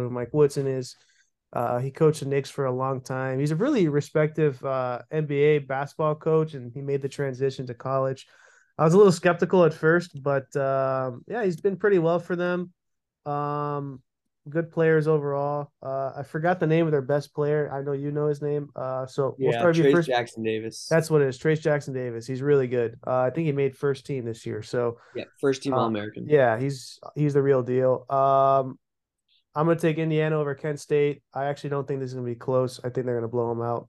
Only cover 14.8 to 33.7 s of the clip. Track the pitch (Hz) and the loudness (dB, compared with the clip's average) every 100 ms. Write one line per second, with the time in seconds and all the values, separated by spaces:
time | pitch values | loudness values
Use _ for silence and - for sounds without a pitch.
14.8 | 160 160 151 156 143 139 143 147 147 _ | 4 4 4 2 0 -2 -2 -4 -6 _
15.8 | 135 135 135 139 139 165 165 185 160 160 | -8 -6 -6 -8 -8 -2 0 2 2 4
16.8 | 165 147 131 147 139 - 147 151 147 139 | 4 2 0 -2 -2 -4 0 0 -2 -4
17.8 | 139 139 143 147 151 143 147 147 147 - | -6 -6 -4 -2 -2 -2 -2 -4 -6 -10
18.8 | 131 131 131 - 135 - 131 117 175 165 | -6 -6 -6 -2 -2 0 0 2 2 4
19.8 | 143 160 165 120 117 113 110 110 113 - | 6 4 2 -2 -2 -6 -4 -4 -6 -10
20.8 | - 160 156 156 139 123 156 156 156 147 | 0 0 2 2 2 0 -2 0 0 -2
21.8 | 143 131 123 113 117 127 139 143 127 123 | -2 -8 -6 -8 -8 -4 2 2 2 0
22.8 | 117 120 - 127 127 127 165 139 139 131 | -2 -4 -4 0 0 -2 -2 0 -2 -2
23.8 | 143 131 - 135 117 110 113 107 110 127 | -4 -4 -6 -8 -6 -8 -8 -10 -6 -4
24.8 | 120 117 _ 117 - - 139 135 143 127 | -4 -6 _ -14 -12 -4 -2 -2 0 0
25.8 | 113 107 107 - 120 147 123 113 139 131 | 0 -2 -6 -10 2 4 4 2 -2 -6
26.8 | - - - 143 147 143 139 135 117 127 | -12 -18 -12 -2 2 2 4 4 2 2
27.8 | 127 123 - 135 139 135 135 135 131 - | 2 0 0 2 4 6 6 4 0 -8
28.8 | _ _ _ _ _ _ _ 147 165 165 | _ _ _ _ _ _ _ 0 2 2
29.8 | 165 156 160 156 156 156 143 135 156 147 | 2 0 0 0 0 0 -2 -4 -6 -6
30.8 | - 147 143 143 _ 135 139 139 143 143 | -2 2 2 -2 _ -6 -6 -6 -6 -6
31.8 | 135 139 131 127 123 120 127 127 127 - | -4 -6 -6 -8 -8 -6 0 0 0 -4
32.8 | 127 127 123 120 113 120 117 117 117 | -6 -4 -2 -2 -2 -2 -2 -2 -4